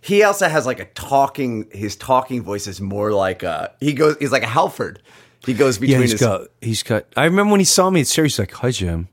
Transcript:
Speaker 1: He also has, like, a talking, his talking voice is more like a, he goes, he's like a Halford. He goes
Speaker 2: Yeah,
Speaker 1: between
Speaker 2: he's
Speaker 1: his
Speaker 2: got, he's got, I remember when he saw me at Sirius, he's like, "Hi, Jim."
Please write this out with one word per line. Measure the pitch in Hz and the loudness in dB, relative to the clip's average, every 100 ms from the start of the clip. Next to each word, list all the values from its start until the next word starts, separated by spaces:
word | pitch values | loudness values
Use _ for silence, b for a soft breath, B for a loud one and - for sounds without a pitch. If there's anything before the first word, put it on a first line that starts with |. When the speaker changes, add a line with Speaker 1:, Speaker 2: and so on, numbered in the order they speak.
Speaker 1:
He | - 202 | 2 4
also | 208 202 180 | 4 4 0
has, | 156 131 | 0 -2
like, | 120 | -6
a | 95 | -10
talking, | - - 139 135 - 131 110 107 | -14 0 2 2 0 -4 -4 -10
his | 101 104 - | -8 -8 -8
talking | - 127 127 123 | 0 0 0 -8
voice | 98 101 101 | -6 -8 -8
is | 95 | -8
more | 98 101 107 | -6 -2 0
like | 104 95 90 | 0 0 -2
a, | 90 78 - _ | -6 -6 -8 _
he | 143 | -4
goes, | 135 151 151 | 2 0 2
he's | 139 | -2
like | 127 | -2
a | 123 | 0
Halford. | 123 175 - 95 - b b b b | 0 0 -2 -8 -10 b b b b
He | - | -6
goes | 113 135 113 | 2 2 2
Speaker 2:
Yeah, | |
Speaker 1:
between | 135 131 | 2 4
Speaker 2:
he's | 123 | 4
Speaker 1:
his | 107 | 2
Speaker 2:
got, | 117 95 - _ | 0 0 -6 _
he's | 117 110 | -6 -6
got, | - 107 - - | -2 -4 -2 0
I | |
remember | 156 185 208 | 2 2 2
when | 202 | 4
he | |
saw | 185 - 185 | 4 4 4
me | 185 | 2
at | 127 | 0
Sirius, | - 156 | 0 0
he's | - | 0
like, | 101 | -6
"Hi, | - 120 | -4 -4
Jim." | 127 90 82 87 | -2 -4 -4 -8